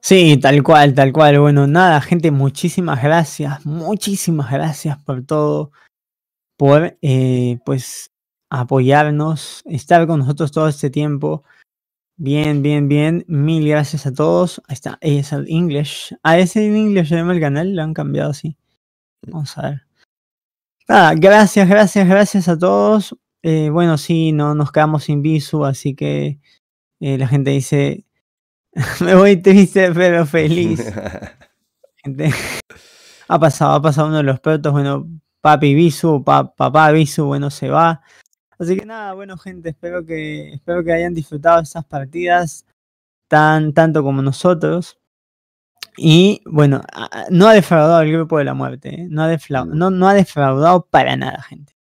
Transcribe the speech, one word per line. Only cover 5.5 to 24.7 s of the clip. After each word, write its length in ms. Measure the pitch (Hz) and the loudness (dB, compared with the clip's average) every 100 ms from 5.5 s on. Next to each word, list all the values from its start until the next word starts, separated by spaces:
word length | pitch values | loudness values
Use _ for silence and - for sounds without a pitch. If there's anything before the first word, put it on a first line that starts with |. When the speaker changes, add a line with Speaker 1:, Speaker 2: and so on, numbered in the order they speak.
| 147 147 _ _ _ _ _ _ _ _ _ | -2 -6 _ _ _ _ _ _ _ _ _
Speaker 1:
por, 420 | 139 147 170 - | 4 4 2 -4
eh, 560 | 151 131 131 127 123 120 | -2 0 0 0 -2 -4
pues, 460 | - 139 120 - - _ _ _ _ | -6 -6 -8 -18 -20 _ _ _ _
apoyarnos, 1120 | 131 123 139 127 143 151 147 156 160 - - - | -8 -2 0 4 4 2 -2 -4 -6 -10 -20 -12
estar 400 | 151 - 175 165 | -12 2 2 4
con 140 | 160 | 0
nosotros 300 | 131 147 156 | -2 -4 -4
todo 160 | 160 156 | -2 -2
este 220 | 147 147 | -2 -6
tiempo. 540 | 131 151 143 151 151 _ _ _ _ _ _ _ _ | -4 -4 -4 -6 -6 _ _ _ _ _ _ _ _
Bien, 460 | 139 147 151 147 | -4 -2 -2 -2
bien, 260 | 143 147 143 | -2 0 0
bien. 360 | 147 151 170 - | 0 0 -2 -4
Mil 380 | 156 147 160 151 | -4 -2 0 0
gracias 380 | 151 147 151 143 | -2 -2 -6 -8
a 60 | |
todos. 480 | 131 151 175 180 - _ | -4 0 0 0 -4 _
Ahí 60 | |
está, 240 | 135 - - | -12 -12 -8
es 320 | 160 143 139 | -2 -2 -2
el 140 | 143 139 | -8 -6
English. 680 | 160 175 143 147 - - - | -4 -2 -4 -6 -10 -16 -6
Ah, 160 | 156 170 | 0 2
es 180 | 180 214 | 2 0
el 180 | 214 214 | -2 0
English, 320 | 214 196 156 | 0 0 0
se 80 | 170 | -2
llama 160 | 170 | -2
el 80 | 180 | -2
canal, 340 | 151 139 180 | -2 -2 -4
lo 80 | 196 | -4
han 120 | 156 | -6
cambiado, 400 | 160 147 143 147 | -6 -6 -4 -4
sí. 220 | 143 156 151 _ _ _ _ _ _ - | -6 -10 -14 _ _ _ _ _ _ -16
Vamos 300 | 160 143 - | -12 -12 -10
a 60 | 135 | -10
ver. 120 | 143 _ _ _ _ _ _ _ _ _ _ _ | -10 _ _ _ _ _ _ _ _ _ _ _
Nada, 260 | 202 165 | 4 4
gracias, 540 | 160 185 208 208 - 190 | 6 6 6 6 4 2
gracias, 400 | 208 208 208 185 | 4 2 2 2
gracias 400 | 196 208 202 175 | 4 2 0 0
a 100 | 165 | 0
todos. 580 | 180 202 208 214 190 - _ _ | 0 2 2 2 -2 -14 _ _
Eh, 280 | 165 160 151 | -2 0 0
bueno, 280 | 156 175 156 | 0 0 0
sí, 340 | - 165 160 | -2 -2 0
no, 220 | 151 147 | 0 0
nos 180 | 151 147 | -2 -2